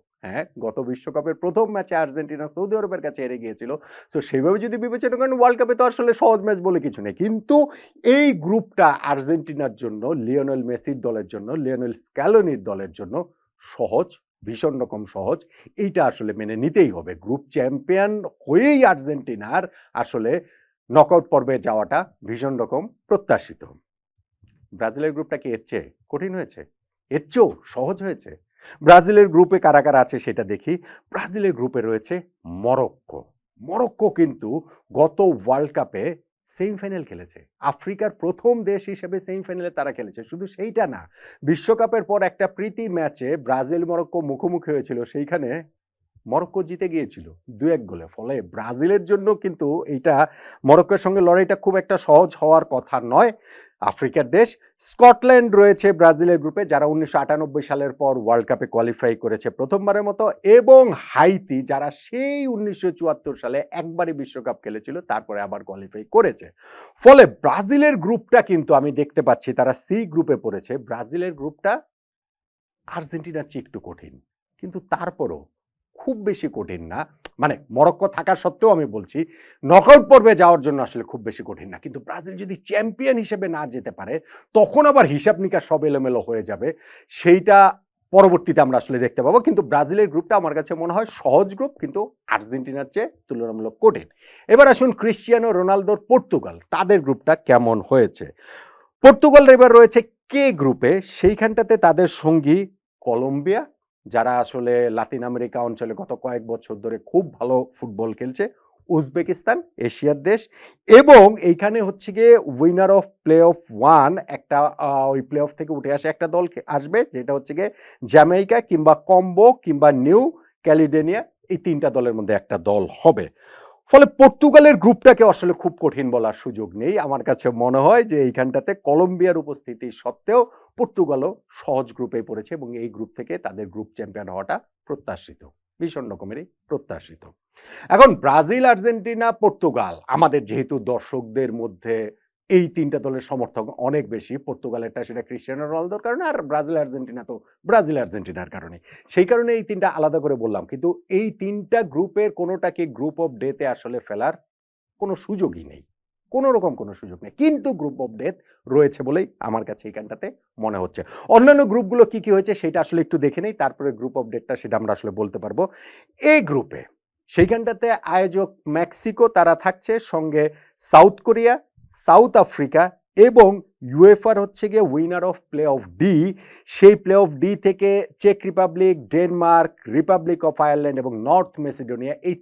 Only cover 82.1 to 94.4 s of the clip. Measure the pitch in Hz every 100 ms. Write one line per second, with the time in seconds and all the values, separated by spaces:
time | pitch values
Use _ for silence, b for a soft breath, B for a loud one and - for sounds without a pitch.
82.1 | - 175 185 190 196 - 208 226 196 269
83.1 | 240 208 202 190 160 143 127 120 92 98
84.1 | 160 b b b 220 202 277 294 277 156
85.1 | 143 208 180 190 180 - 156 151 139 131
86.1 | 120 117 113 101 95 135 156 b b b
87.1 | - 175 185 190 196 190 - _ _ _
88.1 | 190 190 175 175 160 135 123 - 127 123
89.1 | - 127 233 311 208 135 143 143 202 202
90.1 | 156 165 208 165 151 151 160 170 185 220
91.1 | - 139 147 196 196 277 - 151 196 214
92.1 | _ - 110 107 131 131 139 139 202 277
93.1 | - - 123 117 110 110 - 214 - -
94.1 | b b b